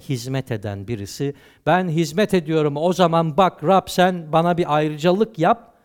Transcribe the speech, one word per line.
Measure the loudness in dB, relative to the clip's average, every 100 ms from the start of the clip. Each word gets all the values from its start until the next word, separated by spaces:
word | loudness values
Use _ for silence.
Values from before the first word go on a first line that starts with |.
| -6
hizmet | -6 -4 -6 -6
eden | -6 -6 -10 -8
birisi, | -8 -8 -6 -8 -8 -18 _ 0
"Ben | 0 0
hizmet | -2 -2 0 0
ediyorum, | 0 0 0 0 0
o | -2
zaman | 2 2 4 0 2
bak | 0 0
Rab | 2 2 2
sen | 2 2 2 0
bana | 0 2 0
bir | 0 0
ayrıcalık | 0 0 0 2 0 0
yap." | 0 0 -4 _